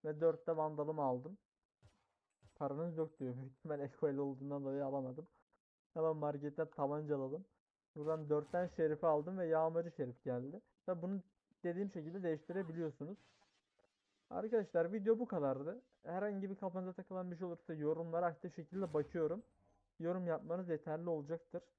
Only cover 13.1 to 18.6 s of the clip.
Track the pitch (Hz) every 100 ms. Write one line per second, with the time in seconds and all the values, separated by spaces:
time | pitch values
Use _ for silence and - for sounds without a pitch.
13.1 | 208 - _ _ _ _ _ _ _ _
14.1 | _ _ 180 214 226 202 170 170 214 202
15.1 | 226 240 185 139 131 147 233 _ _ -
16.1 | 180 208 196 196 196 190 180 185 180 185
17.1 | 185 180 170 180 170 - 160 147 160 170
18.1 | 165 175 165 175 -